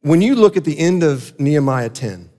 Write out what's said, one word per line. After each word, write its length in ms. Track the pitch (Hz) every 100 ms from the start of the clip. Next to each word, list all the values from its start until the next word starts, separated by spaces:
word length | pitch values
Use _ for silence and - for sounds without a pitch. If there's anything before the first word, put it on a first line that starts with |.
When 220 | 143 165
you 140 | 208 262
look 200 | 214 190
at 80 |
the 140 | 156 147
end 240 | 165 180
of 360 | 165 139 120 -
Nehemiah 480 | 143 151 139 131 117
ten 400 | 113 117 92 85